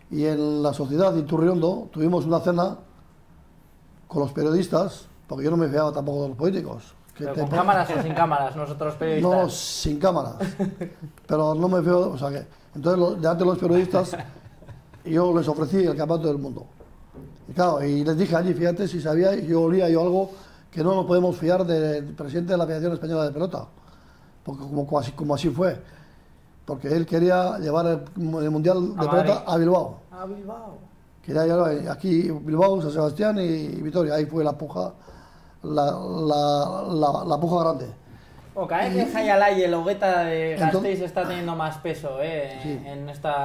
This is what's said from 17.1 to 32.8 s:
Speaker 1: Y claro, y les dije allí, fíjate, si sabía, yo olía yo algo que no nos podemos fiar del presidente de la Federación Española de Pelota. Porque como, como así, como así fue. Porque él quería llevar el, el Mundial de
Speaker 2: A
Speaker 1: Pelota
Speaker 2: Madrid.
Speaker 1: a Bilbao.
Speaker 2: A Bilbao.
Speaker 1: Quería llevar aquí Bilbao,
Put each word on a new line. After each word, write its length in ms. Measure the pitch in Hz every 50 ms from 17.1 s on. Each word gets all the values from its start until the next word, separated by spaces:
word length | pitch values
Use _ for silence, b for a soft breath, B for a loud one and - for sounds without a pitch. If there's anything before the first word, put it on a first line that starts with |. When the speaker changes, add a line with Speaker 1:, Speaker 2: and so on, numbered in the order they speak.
| - 131 - - - - - -
Speaker 1:
Y 40 | -
claro, 300 | 175 180 180 156 143 143
y 200 | 143 143 147 147
les 140 | 156 160 156
dije 180 | 196 151 165
allí, 180 | 165 180 185 170
fíjate, 340 | 143 170 175 175 175 202 175
si 140 | 165 170
sabía, 340 | 139 156 156 165 185 190 202
yo 260 | - 190 156 165 165 165
olía 260 | 165 180 190 185 170
yo 120 | 165 165
algo 300 | 170 180 180 190 196 190 B B B B B B B B
que 120 | - 170 156
no 120 | 180 190
nos 100 | 190 175
podemos 300 | - 175 180 180 180 175 175
fiar 280 | 165 160 180 185 185
del 480 | 170 165 160 156 156 147 147 143 147 151
presidente 380 | - 156 139 135 170 175 175 190
de 40 | 175
la 80 | 165
Federación 280 | 156 160 156 160 175 170
Española 320 | 151 - 156 165 160 151
de 60 | 147
Pelota. 340 | 139 151 175 185 160 127 110 - - b b b b b b b b b b b b - -
Porque 180 | - 139 135 139
como, 220 | 143 147 143 143
como 140 | 143 151 143
así, 120 | 123 - -
como 220 | - 160 147 143
así 140 | 139 - 160
fue. 320 | 127 147 185 180 135 - b b b b b b b b b b b b b b b - -
Porque 240 | - 147 127 - 139
él 160 | 156 170 165
quería 520 | 160 165 165 170 180 180 180 185 185 - 202
llevar 280 | 160 151 147 165 170 170
el, 140 | 165 147 143 - - 185 170 156 160 160 151
el 80 | 156
Mundial 440 | 151 151 151 175 185 185 180 208 208
de 100 | 175 160
Speaker 2:
A 40 | 143
Speaker 1:
Pelota 60 | 170 180
Speaker 2:
Madrid. 160 | 180 202 202 - - 190
Speaker 1:
a 100 | 170 170
Bilbao. 400 | 165 170 185 175 147 - - - - -
Speaker 2:
A 140 | 180 185 190
Bilbao. 520 | 190 202 202 202 196 226 233 226 202 - 143 - - - - - - - - -
Speaker 1:
Quería 220 | 165 143 151 160
llevar 260 | 165 170 180 175 160 151 147 - -
aquí 400 | - - - 190 170 165 185 165
Bilbao, 500 | 160 147 147 156 156 160 190 196 196 190